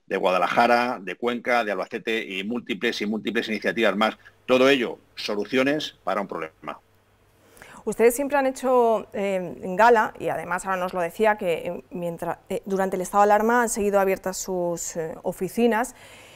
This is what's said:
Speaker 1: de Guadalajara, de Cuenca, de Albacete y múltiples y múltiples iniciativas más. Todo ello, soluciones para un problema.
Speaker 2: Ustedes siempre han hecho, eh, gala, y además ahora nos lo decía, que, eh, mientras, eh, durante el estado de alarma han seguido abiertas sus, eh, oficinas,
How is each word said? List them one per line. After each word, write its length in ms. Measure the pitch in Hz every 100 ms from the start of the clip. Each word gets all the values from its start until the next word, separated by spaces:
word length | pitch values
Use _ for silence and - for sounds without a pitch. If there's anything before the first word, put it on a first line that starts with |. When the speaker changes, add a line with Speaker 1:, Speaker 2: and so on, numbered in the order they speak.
| -
Speaker 1:
de 100 | 95
Guadalajara, 800 | 92 92 85 - 120 120 123 117
de 140 | 92
Cuenca, 500 | 90 120 120 123 120
de 100 | 107
Albacete 520 | 92 85 117 101 113 -
y 180 | 95
múltiples 560 | 98 120 - 101 120 -
y 40 | 104
múltiples 420 | 110 - 110 113
iniciativas 460 | 104 104 90 110 95
más. 220 | 110 - - _ -
Todo 200 | 127 131
ello, 300 | 139 104 - _ -
soluciones 800 | - 104 101 131 135 151 - -
para 180 | - 98
un 60 | 98
problema. 520 | 87 80 _ 76 73 _ _ _ _ _ _ _ - - - -
Speaker 2:
Ustedes 300 | 208 226 247
siempre 200 | 277 285
han 120 | 262
hecho, 600 | 269 254 254 233 214 -
eh, 400 | - 196 190 175 - 190 185
gala, 360 | 226 226 - -
y 100 | 160
además 360 | 156 170 180 190
ahora 120 | 185
nos 160 | 180
lo 60 | 180
decía, 380 | 170 - 214 214
que, 160 | 185
eh, 300 | 160 180 175 -
mientras, 480 | 180 170 170 170 143 -
eh, 140 | 190 -
durante 300 | 190 190 185
el 80 |
estado 180 | 175 202
de 40 | 208
alarma 360 | 208 220 240
han 80 | 226
seguido 300 | 220 202 196
abiertas 380 | 196 185 190 185
sus, 600 | - 185 175 170 - 175
eh, 160 | 160 -
oficinas, 760 | - 175 185 - 233 220 254 - - - -